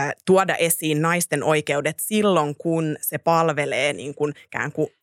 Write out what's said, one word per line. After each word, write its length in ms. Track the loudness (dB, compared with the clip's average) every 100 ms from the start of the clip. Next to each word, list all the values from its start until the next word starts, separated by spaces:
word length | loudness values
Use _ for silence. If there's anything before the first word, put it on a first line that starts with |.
| -2 -4
tuoda 300 | 4 4 4
esiin 480 | 0 0 0 -2 0
naisten 400 | 2 0 -2 -2
oikeudet 580 | 2 0 0 -2 -2 -6
silloin, 540 | -2 0 2 2 0 -2
kun 380 | -2 -2 -2 -4
se 180 | -8 -4
palvelee 760 | 2 2 2 0 -2 0 -2
niinku 360 | -2 -8 -4 -6
ikään 440 | -6 -10 -6 -6
kuin 160 | -4 -6 _